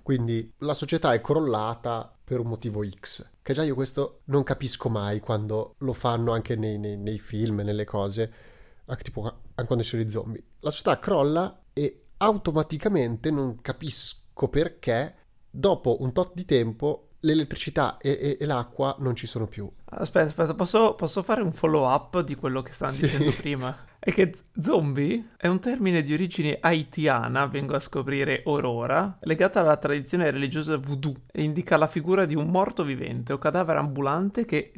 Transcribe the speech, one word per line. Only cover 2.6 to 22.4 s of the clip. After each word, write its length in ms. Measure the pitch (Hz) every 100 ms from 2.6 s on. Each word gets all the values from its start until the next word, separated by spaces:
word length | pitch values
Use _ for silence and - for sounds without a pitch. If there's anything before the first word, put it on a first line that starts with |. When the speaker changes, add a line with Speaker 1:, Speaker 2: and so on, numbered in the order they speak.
| 120 104
Speaker 1:
X, 500 | 101 - - - - -
che 100 | -
già 80 | 139
io 120 | 156 127
questo 460 | 135 - 139 - -
non 160 | 139
capisco 460 | 131 131 131 - 120
mai 300 | 107 101 104
quando 560 | - 107 107 107 - -
lo 160 | 131
fanno 380 | 113 147 139 117
anche 240 | 113 110 113
nei, 240 | 107 104
nei, 180 | 104 104
nei 220 | 104 107
film, 380 | - 107 113 104
nelle 240 | 101 107 104
cose, 460 | 104 101 107 113 - - - - - -
anche 180 | 131
tipo 180 | - 117
anche 440 | 110 - - - 117
quando 160 | 120
ci 80 | 113
sono 100 | 113
i 80 | 110
zombie. 340 | 107 113 110 - -
La 100 | 147
società 260 | - - -
crolla 640 | - 170 143 160 190 - -
e 340 | - 143 - - -
automaticamente, 1120 | 208 202 175 156 156 151 214 185 120 113 156
non 320 | 147 131 113
capisco 840 | - - 151 - - - - - 131
perché, 680 | 143 165 - 131 117 160 - _ _ -
dopo 480 | 131 196 165 123 117
un 100 | 127
tot 180 | 120 180
di 120 | 175 185
tempo 640 | 135 113 113 143 - - -
l'elettricità 800 | 156 156 143 - - 160 131 -
e, 140 | 139 -
e, 160 | 143 135
e 60 | 147
l'acqua 500 | 127 - - 139 135
non 160 | 131 117
ci 100 | 117
sono 200 | 117 107
più. 220 | - 98 - -
Speaker 2:
Aspetta, 420 | - - 180 156
aspetta, 260 | 156 160
posso, 400 | - 175 214 220 -
posso 260 | 165 196
fare 180 | 180 214
un 100 | 185
follow 320 | - 160 156 127
up 300 | 143 - 180
di 140 | 151
quello 260 | 139